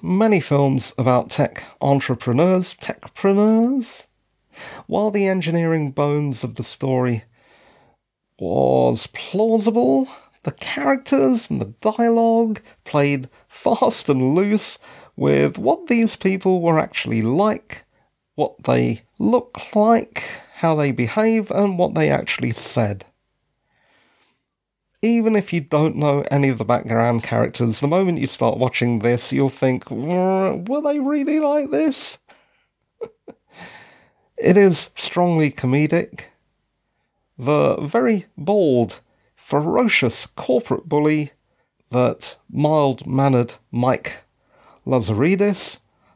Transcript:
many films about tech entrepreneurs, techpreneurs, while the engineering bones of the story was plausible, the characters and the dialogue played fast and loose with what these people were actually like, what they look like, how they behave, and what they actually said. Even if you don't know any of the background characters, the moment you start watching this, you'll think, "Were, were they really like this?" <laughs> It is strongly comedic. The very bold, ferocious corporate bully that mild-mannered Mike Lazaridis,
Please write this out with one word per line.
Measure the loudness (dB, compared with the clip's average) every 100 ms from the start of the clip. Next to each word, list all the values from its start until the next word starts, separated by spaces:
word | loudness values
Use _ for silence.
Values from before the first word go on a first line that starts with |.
many | -2 2 4 2
films | 2 2 2 2 -4 -2
about | 2 2 0
tech | -2 -2 -4 -18 -4
entrepreneurs, | 0 2 0 -4 0 2 4 2 -2 -8
techpreneurs, | -12 -12 -14 -2 2 4 4 4 2 0 -4 -12 -20 _ _ _ _ -20 -20 -18 -4
while | -2 0
the | 0 0
engineering | 0 0 0 0 0 -2
bones | -2 0 0 -2 -4
of | -8 -8
the |
story | -12 -6 -2 0 0 -2 -6 _ _ _ _ _ _ _ _ _ _ -10
was | -4 0 2 4 2 0 -6
plausible, | -14 -8 -2 2 2 2 2 2 2 0 -8 _ _
the | -10
characters | -8 -10 -4 -2 -2 0 2 2 0 -2
and | -6
the | -6 -4
dialogue | -4 0 2 2 2 2 0 -4 -10 _
played | -4 0 0 0 -6 _ _
fast | -4 0 2 0 0 -2
and | 0 2
loose | 2 2 0 -2 -12 -18 -20 -16 -2
with | 2 4 2 0
what | 0 0 0
these | 0 0
people | 0 -2 0 0 2
were | 2 2
actually | 0 -6 -4 -2
like, | 0 2 0 -2 -8 -20 _ _ _ _ _
what | -4 -4 -4
they | -2 0 0 -4 _ -4
look | 0 0 -2 -16 -4
like, | 2 4 2 0 -10 -12 -14 -16 -4
how | 0
they | 2 0
behave, | 0 -2 0 2 2 0
and | 0 0 0
what | 0
they | 2 0
actually | 0 -2 -4 -4
said. | -6 -6 -2 -2 -4 -12 _ _ _ _ _ _ _ _ _ _ _ _ _ _ _ _ _ _ -4
Even | 0 2 2 0
if | 0
you | -4
don't | 0 2 2
know | 2 0 0 0
any | 2 2
of | 0
the |
background | 0 0 0 2 2 0
characters, | 0 0 0 0 -2 0
the | 0
moment | 2 2 0
you | -4
start | 0 0 2
watching | 0 0 0 0
this, | 0 0 -2
you'll | 0 0
think, | 0 0 -2 -6
"Were, | -8 -2 0 0 0 0
were | -4 -4 -4
they | -2 -2
really | -2 -2 0 0
like | 0 0 0
this?" | 0 0 -2 -8 -14 _ -20 _ _ _ _ _ -16
<laughs> | -16 _ -20 -20 _ -20 -20 -20 -20 _ _ _ _ -4
It | 2 6
is | 4 2 -6
strongly | -10 -6 -2 0 2 0
comedic. | -2 -2 0 2 0 -2 -12 -20 _ _ _ _ _ _ _ _ _ _ -10
The | -2 2 2 0
very | -2 0 0 0 -4 -10
bold, | -2 2 2 2 0 -4 _ _ _ _
ferocious | -4 -2 0 0 2 2 0 -4 -12
corporate | -12 -2 -2 -2 -6 -2
bully | 0 2 0 -4 _ _ _ _ _ -4
that | 0 0 -2 -12 -18 _
mild-mannered | -2 2 2 2 -2 -4 0 2 2 0 -6 -10
Mike | -2 0 0 -4 -14 _ _ _ _ _ _
Lazaridis, | -2 -2 0 0 2 2 0 -2 -8 -12 _ _ _